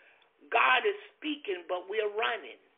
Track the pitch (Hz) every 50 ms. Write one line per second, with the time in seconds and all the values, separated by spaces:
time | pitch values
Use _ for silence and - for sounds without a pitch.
0 | - - - _ _ _ _ _ - 147 - 233 247 262 262 247 233 208 196 202
1 | - - - - - 311 294 - - 208 190 180 170 - 185 180 180 190 208 220
2 | 214 208 202 208 233 247 240 208 151 117 107 - _ _ _